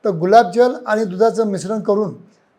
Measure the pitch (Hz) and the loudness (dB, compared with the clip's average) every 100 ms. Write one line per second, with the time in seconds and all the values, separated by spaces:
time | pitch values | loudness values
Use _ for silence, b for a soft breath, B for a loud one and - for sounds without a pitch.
0 | 220 170 175 220 208 208 247 254 - 214 | -4 -2 4 4 4 2 0 0 -4 -4
1 | 220 185 226 214 220 185 180 220 190 208 | -4 0 0 0 -4 -4 -6 -6 -2 -2
2 | 202 123 - b b | -2 -8 -20 b b